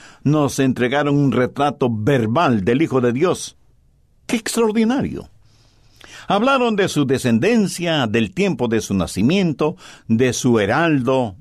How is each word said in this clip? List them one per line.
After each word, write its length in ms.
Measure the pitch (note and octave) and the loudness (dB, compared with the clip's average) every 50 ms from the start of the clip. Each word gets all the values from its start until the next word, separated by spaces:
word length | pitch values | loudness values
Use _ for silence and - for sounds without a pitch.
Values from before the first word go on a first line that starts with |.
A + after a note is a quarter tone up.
| - - - - - | -14 -20 -14 -6 -2
nos 340 | C3+ D3+ D#3 D3 B2+ - - | 0 2 2 0 0 0 0
entregaron 580 | C3+ C3 A#2+ - A#2+ B2 B2+ C#3+ D3 C#3+ C#3+ C#3+ | 0 0 0 0 0 0 0 0 0 0 2 2
un 140 | C#3+ C#3 | 2 2
retrato 580 | A2 A#2+ B2 - - - C#3 D3 - - C#3 B2 | 2 2 0 0 -2 -2 -2 -2 0 0 -2 -2
verbal 720 | A#2 G#2+ G#2+ B2 C#3+ C3 A2 G#2+ A#2 C3+ F3 D3 A#2+ G#2+ F#2 | -2 0 0 0 0 2 0 0 0 0 2 2 2 2 2
del 160 | G#2 A#2+ C#3 | 0 0 0
Hijo 200 | D#3+ C#3 - C3 | 0 0 0 2
de 120 | A#2+ B2 A#2 | 2 2 0
Dios. 440 | B2+ D#3+ F3+ D3 - - - - _ _ _ _ _ _ _ _ _ _ _ _ _ _ | 2 0 0 0 -2 -6 -14 -16 _ _ _ _ _ _ _ _ _ _ _ _ _ _
¡Qué 120 | - - A3+ | -6 -4 -4
extraordinario! 920 | - - - A3+ A#3 G#3+ G#3 A#3 A3 A3 B3+ C#4 A#2+ D#2 C2+ - - - - - _ _ _ _ _ _ _ _ _ _ _ - - - - - - - | -4 -4 -2 0 0 2 2 2 2 2 0 0 -2 -4 -6 -10 -14 -16 -20 -20 _ _ _ _ _ _ _ _ _ _ _ -20 -20 -20 -20 -12 -4 -2
Hablaron 480 | F3+ G3+ A3 C4+ C#4 C4 B3 A#3 A3 | -2 0 2 2 2 2 0 0 0
de 120 | G3 G3 D#3+ | 0 -2 0
su 160 | - D3 C#3+ | 0 0 0
descendencia, 1000 | B2 C3+ A#2+ - B2+ A#2 A2 C3+ G3+ B3 A#3 G#3 E3+ - - E3+ F3 D#3+ D3+ C3 | 0 0 0 0 0 0 2 2 2 2 2 0 0 -2 -4 -4 -2 0 0 0
del 260 | A2 G#2 A#2 A2+ F#2+ - | 0 0 0 -2 -2 -2
tiempo 320 | - G3 G3 E3 A#2 B2 A#2 | -2 -2 -2 -2 -2 -2 -2
de 140 | A2 A2 | -2 -2
su 120 | G#2 - G#2+ | -2 -2 -2
nacimiento, 800 | F#2+ E2+ D#2 - - G2+ B2+ F3 G3+ F#3+ E3+ D3 - D#3+ D3+ E3 - - - - - _ - | -2 -2 -2 -2 0 0 2 2 2 0 0 -2 -2 -2 -4 -4 -6 -14 -20 -20 -12 _ -2
de 260 | A2+ A2+ B2+ B2+ A#2 | 0 2 2 0 0
su 260 | - - B2+ A#2 A2+ | 0 0 2 2 2
heraldo, 760 | G2+ F#2+ A2+ D3 E3+ E3+ D#3 C#3 A#2+ B2 C3 C3 B2 A2 F#2+ - | 2 2 0 0 0 2 0 0 0 0 0 0 0 -4 -6 -8